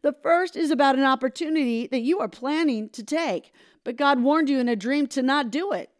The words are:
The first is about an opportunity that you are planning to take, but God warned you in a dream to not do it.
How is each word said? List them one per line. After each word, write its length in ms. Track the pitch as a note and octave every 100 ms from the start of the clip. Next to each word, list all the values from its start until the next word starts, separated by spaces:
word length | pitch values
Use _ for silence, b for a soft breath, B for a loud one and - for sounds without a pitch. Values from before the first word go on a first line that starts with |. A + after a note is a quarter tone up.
The 100 | D4
first 420 | C4 D4+ E4+ F4+ -
is 140 | D#4+
about 280 | C#4 C#4 C4
an 60 |
opportunity 840 | C4+ C4 C4 - D#4+ D#4+ C4 A#3 A#3
that 140 | B3+
you 180 | A#3+ F#4
are 80 | G#3+
planning 640 | - B3+ D4+ D#4+ A3+ G#3+
to 140 | -
take, 480 | G#3+ D4+ E4 F3+ - b b b
but 140 | - A#3+
God 240 | C#4+ C4+
warned 280 | B3 D#4 C#4+
you 100 | C#4
in 100 | B3
a 60 | A3+
dream 320 | G#3 C#4+ C#4
to 160 | -
not 260 | C4 C#4+ B3+
do 220 | B3 G4
it. 180 | A3+ -